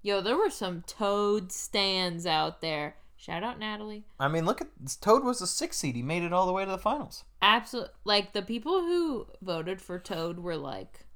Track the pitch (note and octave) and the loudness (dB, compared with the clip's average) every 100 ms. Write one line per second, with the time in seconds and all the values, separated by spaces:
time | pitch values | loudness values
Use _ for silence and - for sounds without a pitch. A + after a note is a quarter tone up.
0 | G3+ G3+ F#3+ C#4+ G#4 - F#3+ E3+ - - | 2 2 4 4 2 0 -4 -6 -8 -2
1 | G3+ G3+ G#3 G#3+ F#3 - - G#3 G3 F#3+ | 2 4 4 2 0 -10 -4 0 2 2
2 | F3+ E3+ E3+ D#3 D#3 E3 E3 D3+ D3 - | 0 -2 0 2 2 -2 -4 -2 -4 -8
3 | - - - E3 A3 B3 G#3+ G#3+ G#3+ G#3+ | -20 -20 -8 -4 -4 -4 -6 -6 -8 -10
4 | - - C#3 E3 E3 - - - C#3 - | -14 -2 0 2 2 0 -4 -10 -10 -4
5 | G3+ A#3+ C4 B3 F3+ - E4 - C#3+ A#2+ | 6 6 6 0 -2 -2 -2 -2 -2 -2
6 | B2+ E3+ E3+ F3+ F#3 F#3 G3 F#3+ G#3 D4 | -2 -2 2 2 4 2 -2 -2 0 -2
7 | D3+ - - - G3+ A3+ A3+ B3 - - | -4 -12 -18 2 6 6 4 -8 -8 -8
8 | G3 G#3 F#3 G#3+ G3 A#3 B3+ F#4 E4+ F4 | 2 2 4 -4 -4 -4 2 2 2 2
9 | E4 B3 - - F#3 E3 D#3+ F#3+ - F3+ | 0 -2 -6 -12 -4 -4 -2 -6 -6 -10
10 | - E3+ E3 F3 F3 D#3 C#3+ G#2 F#2+ - | -6 -4 -4 -4 -4 -4 -4 -8 -10 -16
11 | - | -18